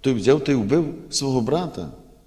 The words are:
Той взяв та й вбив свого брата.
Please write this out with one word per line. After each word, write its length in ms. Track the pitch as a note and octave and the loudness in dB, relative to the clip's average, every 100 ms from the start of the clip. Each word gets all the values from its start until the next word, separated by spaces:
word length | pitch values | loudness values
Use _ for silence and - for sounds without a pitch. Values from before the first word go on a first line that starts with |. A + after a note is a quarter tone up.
Той 120 | C3+ | 0
взяв 300 | A#2+ G2+ D3 | 2 4 4
та 80 | D3 | 2
й 40 | |
вбив 400 | C3+ G#2 D#3 D3+ - - | 0 2 2 0 -6 -8
свого 320 | - C3+ C3 | -6 -2 0
брата. 500 | A2+ D#3 F3 - D#2+ - - - | 0 -2 -2 -8 -12 -14 -20 -20